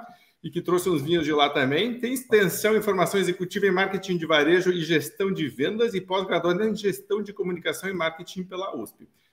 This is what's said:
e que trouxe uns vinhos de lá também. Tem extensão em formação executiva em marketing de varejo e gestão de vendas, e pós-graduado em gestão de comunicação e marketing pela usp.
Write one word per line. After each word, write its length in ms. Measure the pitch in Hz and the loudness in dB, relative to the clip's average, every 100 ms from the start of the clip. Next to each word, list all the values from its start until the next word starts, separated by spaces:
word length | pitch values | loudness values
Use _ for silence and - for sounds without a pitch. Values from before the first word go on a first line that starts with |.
| - - _ _ | -8 -20 _ _
e 80 | 156 | -8
que 100 | 170 | -6
trouxe 280 | 175 175 185 | 0 0 2
uns 140 | 160 | 0
vinhos 220 | 143 170 | 0 0
de 80 | 151 | 2
lá 180 | 147 143 | 2 2
também. 480 | 147 131 151 233 226 | 2 2 2 0 -2
Tem 140 | 240 | -4
extensão 640 | 262 - 214 185 - 214 220 | -4 2 4 4 2 2 2
em 60 | |
formação 360 | 214 185 165 196 | 2 2 2 2
executiva 480 | 180 175 180 202 196 | 0 -2 -4 0 2
em 60 | |
marketing 440 | 185 190 190 - 175 | 2 0 -2 -2 -2
de 100 | 156 | 2
varejo 440 | 156 147 180 180 | 4 6 4 4
e 140 | 180 | 0
gestão 480 | 156 160 143 - 196 | 2 0 0 -4 -4
de 160 | 165 147 | -2 -4
vendas, 460 | 110 160 214 233 | -2 -2 0 0
e 60 | 190 | -2
pós-graduado 600 | 185 190 190 170 175 180 | -2 -4 0 0 0 0
em 120 | 220 202 | 0 0
gestão 460 | 202 185 - 208 | -2 -4 -4 -4
de 100 | 202 | -4
comunicação 580 | 202 185 175 165 151 190 | -6 -4 -4 -4 -6 -6
e 20 | |
marketing 520 | 185 160 160 175 190 | -4 -4 -6 -12 -12
pela 320 | 185 185 190 135 | -10 -8 -8 -8
usp. 320 | 104 - - _ _ | -12 -14 -20 _ _